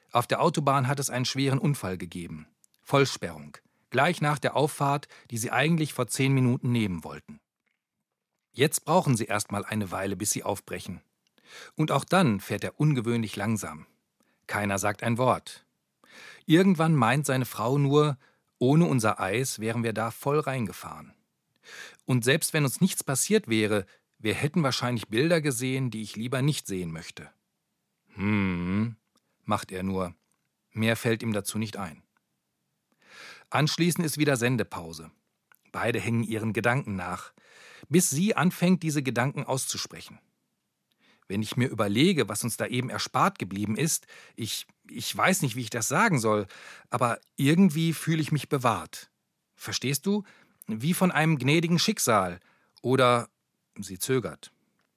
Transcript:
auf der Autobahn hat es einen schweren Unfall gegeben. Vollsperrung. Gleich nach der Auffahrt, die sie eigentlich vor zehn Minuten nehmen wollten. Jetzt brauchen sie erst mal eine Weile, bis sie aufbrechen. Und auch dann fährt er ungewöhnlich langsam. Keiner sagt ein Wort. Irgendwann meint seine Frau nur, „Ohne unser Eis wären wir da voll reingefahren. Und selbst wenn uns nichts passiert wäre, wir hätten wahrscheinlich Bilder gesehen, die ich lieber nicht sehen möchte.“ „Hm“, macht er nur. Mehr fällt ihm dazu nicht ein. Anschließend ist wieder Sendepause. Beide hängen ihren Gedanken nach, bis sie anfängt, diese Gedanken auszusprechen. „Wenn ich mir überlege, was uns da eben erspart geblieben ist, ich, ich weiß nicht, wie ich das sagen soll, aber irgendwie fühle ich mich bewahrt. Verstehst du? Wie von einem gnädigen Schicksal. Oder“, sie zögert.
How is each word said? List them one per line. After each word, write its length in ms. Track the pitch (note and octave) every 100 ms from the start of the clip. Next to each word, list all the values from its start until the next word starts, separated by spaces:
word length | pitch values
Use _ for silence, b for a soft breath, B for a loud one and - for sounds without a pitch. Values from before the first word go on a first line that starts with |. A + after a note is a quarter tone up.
| b
auf 140 | A#2+ -
der 160 | A2
Autobahn 440 | D#3 E3 C#3 C#3 B2+
hat 140 | C#3+
es 80 | C#3
einen 160 | A#2+ B2
schweren 340 | C3+ C3+ C3+
Unfall 380 | D#3 C#3 F#2 F#2
gegeben. 500 | F2+ F2+ E2+ D#2 - _ _ _
Vollsperrung. 720 | - C#3 C3+ - F2 D#2 D2 - _ _ _
Gleich 280 | B2 D#3 E3+
nach 180 | D3 D3
der 160 | - B2+
Auffahrt, 540 | D3 - C#3+ C#3+ - B B
die 40 | A#2
sie 140 | A2+
eigentlich 440 | A#2 D3+ E3 D3+ -
vor 120 | B2
zehn 260 | - C3+
Minuten 380 | C3+ B2+ C3+ B2+
nehmen 320 | A#2+ G#2 E2+
wollten. 380 | D2+ D2 - D2+ _ _ _ _ _ _ _ _ _ _ _
Jetzt 320 | - D3+ - -
brauchen 320 | F3 - A2+
sie 80 | A2
erst 260 | G#2 -
mal 140 | G2+ -
eine 260 | G#2+ F#2+
Weile, 240 | F#2+ G2 F#2
bis 160 | G#2
sie 140 | - G2+
aufbrechen. 560 | G2 - F2+ - F2 _ _ _ _ B B B B
Und 160 | D#3
auch 140 | C#3+ -
dann 340 | F3+ D#3+ G2
fährt 240 | - G2+
er 160 | F#2+ -
ungewöhnlich 560 | D3+ C3 A2+ A#2 G#2+ -
langsam. 540 | G#2 G#2+ D#2+ D#2 - _ _ _ _ _ -
Keiner 320 | G2+ G2+ G2
sagt 240 | G#2 G#2
ein 160 | A#2+ A#2
Wort. 480 | B2 A2+ - - _ _ _ _ _ B B B B
Irgendwann 480 | D#3+ G3 D#3+ D#3+ D3+
meint 320 | A2+ C#3 C#3+
seine 200 | C3 A#2+
Frau 320 | - A2+ C#3+
nur, 380 | C#3 C#3+ D3+ C3 b b b -
„Ohne 240 | B2 D3+ E3+
unser 340 | C3 G#2+ -
Eis 400 | F#2+ A2 C3 -
wären 240 | A2 A#2
wir 100 | A2+
da 200 | A2 A2+
voll 260 | - C#3+ D3+
reingefahren. 720 | C#3 C3 G2+ - D#2+ D#2 - - _ _ _ _ B B B B -
Und 180 | B2+
selbst 300 | A#2+ D#3 -
wenn 100 | D#3+
uns 180 | C#3 -
nichts 220 | F#3 -
passiert 460 | - C3+ - G#3+ G#3
wäre, 380 | A2 G#2 G#2+ G2 b b b
wir 140 | G#2+ G2+
hätten 280 | C#3+ F3+
wahrscheinlich 460 | C#3 - B2 A#2+ -
Bilder 320 | G#2+ E3 E3+
gesehen, 500 | D3 A2+ C3 C3 B2+
die 120 | A2
ich 120 | G#2 G#2
lieber 280 | A#2+ C3
nicht 260 | C#3+ C#3+ -
sehen 240 | F#2+ E2+
möchte.“ 360 | D#2+ - - - _ _ _ _ _ _ _ _ -
„Hm“, 800 | G2+ G#2+ F#2+ F2 F2 G2 A#2 A2 _ _ _ _
macht 300 | - G#2 -
er 100 | F#2
nur. 320 | F#2+ F#2+ F2 - _ _ _ _ _
Mehr 240 | G#2+ A2+ A2+
fällt 300 | A#2+ A2+ A#2
ihm 80 |
dazu 260 | G#2 F#2+ G#2+
nicht 180 | A2 G2+
ein. 280 | F2+ D2 _ _ _ _ _ _ _ _ _ _ B B B B B
Anschließend 540 | B2 D3+ - E3+ E3+ D#3+
ist 100 | D3
wieder 200 | D3 C3
Sendepause. 760 | A#2+ B2+ G2 - E2 E2 E2 - _ _ _ _ _
Beide 260 | - A2 A#2
hängen 240 | G#2 A#2
ihren 300 | A2 A2 A2
Gedanken 420 | G#2+ A#2 B2+ G#2+ F#2+
nach, 380 | F2+ F2+ - - B B B B B
bis 200 | D#3 -
sie 280 | C#3 G3+ -
anfängt, 480 | E3+ - F3 F#3 D#3+
diese 180 | D3
Gedanken 400 | C3+ A#2 C3 D3
auszusprechen. 800 | B2 C3 - - - - - - _ _ _ _ _ _ _ _ b b b
„Wenn 160 | G2+
ich 140 | G#2 -
mir 100 | B2+
überlege, 640 | A2 G#2 G#2+ E3+ D#3+ G#2
was 160 | G#2 A#2+
uns 120 | -
da 120 | G#2
eben 220 | B2 B2
erspart 500 | G#2 - B2+ F3 -
geblieben 360 | F#2 G2 G#2 A2
ist, 300 | E3+ - - B B B
ich, 320 | A#2 - - _ -
ich 280 | A#2+ - -
weiß 260 | B2+ F#3+
nicht, 140 | C#3 A2+
wie 60 |
ich 80 | A2+
das 180 | A#2+ -
sagen 320 | D#3 A3 D3
soll, 260 | A2 G#2 G2 B B B B
aber 280 | A#2+ B2 A2 _ -
irgendwie 580 | C#3 E3+ G3 D3 E3
fühle 300 | D3+ - D#3+
ich 80 | D3
mich 180 | D3 -
bewahrt. 600 | C#3+ A#2+ G#2 - - - _ _ _ _ _
Verstehst 500 | - G#2 B2+ C#3 G3
du? 160 | G#3 G3 B B B B
Wie 260 | A2 C#3+ F3+
von 160 | F3+
einem 260 | C#3+ D#3 D3+
gnädigen 440 | B2 D#3+ E3 E3+
Schicksal. 580 | - A3 - A2 F#2 F2 - b b b
Oder“, 460 | A#2+ C3 B2 A#2+ A#2 _ _ _ _ -
sie 240 | G2+ F#2
zögert. 540 | - C3 F#2+ - - _ _ _ _